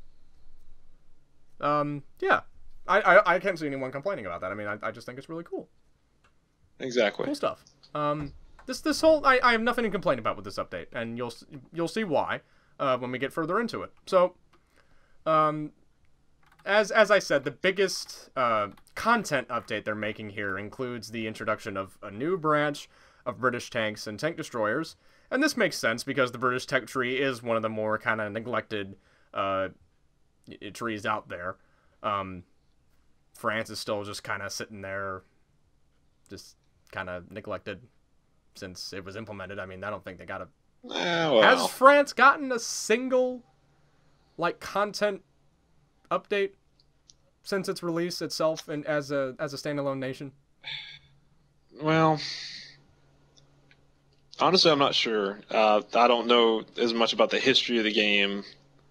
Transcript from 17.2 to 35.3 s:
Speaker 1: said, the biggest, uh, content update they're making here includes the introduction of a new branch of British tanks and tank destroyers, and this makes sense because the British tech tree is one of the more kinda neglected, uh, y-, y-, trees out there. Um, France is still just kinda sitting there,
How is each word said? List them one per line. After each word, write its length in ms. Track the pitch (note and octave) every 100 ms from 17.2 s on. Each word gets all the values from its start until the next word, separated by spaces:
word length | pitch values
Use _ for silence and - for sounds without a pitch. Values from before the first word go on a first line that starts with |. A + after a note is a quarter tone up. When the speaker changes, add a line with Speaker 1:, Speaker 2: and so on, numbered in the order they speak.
Speaker 1:
said, 240 | - C#3+
the 60 | C#3
biggest, 800 | - F#3 F#3+ F#3+ - - - - C3+
uh, 320 | A#2+ A2 G#2 G2 _
content 540 | - A3 A#3 F3 C#3 A#2+
update 360 | A#2+ - G#2+
they're 100 | G#2+
making 360 | G#2+ G#2+ A2 G#2+
here 280 | G#2 G2+ F#2+
includes 520 | G#2 - B2+ A#2+ A2
the 160 | A2+ A2
introduction 500 | A2 A2 G#2+ A2 F#2+
of 180 | G2 -
a 80 | G2+
new 260 | G2+ D3+ F#3+
branch 520 | D3+ D3 D3 C#3+ - _ _ _
of 160 | B2+ G#2+
British 300 | B2 A#2+ -
tanks 360 | A#2+ G#2+ G#2+ A2+
and 140 | G#2
tank 160 | D#3 D#3+
destroyers, 600 | C#3+ A#2+ G#2 C3 E3 - _ _ -
and 120 | B3+
this 140 | D4 B3
makes 220 | F#3 -
sense 260 | A#2 A#2+
because 280 | - C3+ B2
the 60 | A#2
British 280 | B2+ B2 -
tech 200 | C3+ A2+
tree 300 | C3+ B2 C3
is 260 | C#3 A#2
one 140 | A#2+ A2+
of 60 |
the 60 | A2
more 260 | A2 G#2+ G#2+
kinda 300 | A#2+ A2 G#2
neglected, 680 | G#2+ A#2 A2 - G#2+ G2 G2 _ _ _
uh, 360 | G#2 G2 F#2+ F#2+ - _ _ _ _ _ _ -
y-, 120 | -
y-, 100 | G#2
trees 360 | - A#2 G#2+ A2
out 220 | G#2+ -
there. 280 | F2+ F2+ - _ _ _ _
Um, 420 | G#2+ G2+ F#2+ F#2 - _ _ _ _ _ _ _ _
France 360 | - A2+ A2 G#2+
is 80 | G#2
still 240 | - G#2
just 180 | G#2 G2
kinda 280 | - G2+ G2
sitting 320 | - G#2+ G#2
there, 400 | G2 G2 G2 F#2+ _